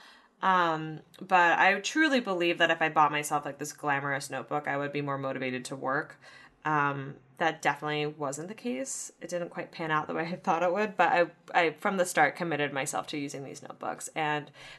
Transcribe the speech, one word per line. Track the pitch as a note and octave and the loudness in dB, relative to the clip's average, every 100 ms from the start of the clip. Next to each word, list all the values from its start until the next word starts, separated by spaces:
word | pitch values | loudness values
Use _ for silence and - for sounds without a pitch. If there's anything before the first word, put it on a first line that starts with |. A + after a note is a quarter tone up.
| - - _ _ | -16 -20 _ _
Um, | F#3+ F#3 E3+ D#3+ D#3 D#3 - - | 2 4 4 0 -4 -10 -14 -18
but | F#3 F3+ E3+ - | 2 6 6 6
I | F#3 G3 | 4 4
truly | - D#4 D#4 C4 | 0 2 4 4
believe | G3+ F3+ F3 E3 | 2 0 2 4
that | E3 | 4
if | E3 | 4
I | D#3+ | 2
bought | D#3 D3 | 4 4
myself, | D3 D3 D3 C#3+ | 4 0 -2 -2
like, | - | -8
this | D3 | -10
glamorous | - D3 C#3 C#3 C#3 C#3+ | -4 -2 0 0 -2 -4
notebook, | C3+ B2 D3 D3 | -8 -4 -4 -2
I | C#3+ | -2
would | C#3+ | -2
be | C#3+ | -4
more | C#3+ C#3 | -4 -4
motivated | C3+ C3+ C3 B2+ B2 | -4 -4 -4 -4 -6
to | C3+ | -6
work. | C3+ C#3 - - - - - _ D3+ | -2 -2 -2 -12 -20 -20 -20 _ 0
Um, | D3+ C#3+ C#3 C3+ - _ - | 2 2 -2 -8 -14 _ -2
that | F3 E3+ | -2 2
definitely | D3+ C#3 D3+ D3 D3 | 0 0 -2 -2 -2
wasn't | D3+ C#3 D3 F3 | -4 -6 -6 -10
the | |
case. | A3 A#3+ B3+ C4 - - - | -8 -6 -6 -6 -8 -12 -14
It | E3+ | -8
didn't | F3 E3+ | -6 -6
quite | F3+ - | -8 -12
pan | - D#3+ | -8 -2
out | D#3 D#3 | 0 0
the | E3 | -4
way | |
I | E3 F3+ | -4 -2
thought | G3 E3 | 0 2
it | F3+ | 2
would, | G3 G#3+ F#3+ | 2 0 2
but | E3+ | 4
I, | F3 E3 - - | 4 2 -2 -2
I, | - E3 D#3 | 0 2 0
from | G#3 F#3+ | -2 0
the | F3+ | 0
start, | E3+ C#3+ - | 4 2 2
committed | E3+ D3 C#3+ | -4 -2 -2
myself | C#3 C3+ - - | -2 -4 -4 -6
to | D3+ | -6
using | C#3 C3 C#3 | -8 -8 -12
these | - | -14
notebooks. | - - G2 - - D#3 | -16 -10 -8 -8 -8 -4
And | D3+ D3 C#3+ - - | 0 -2 -4 -14 -20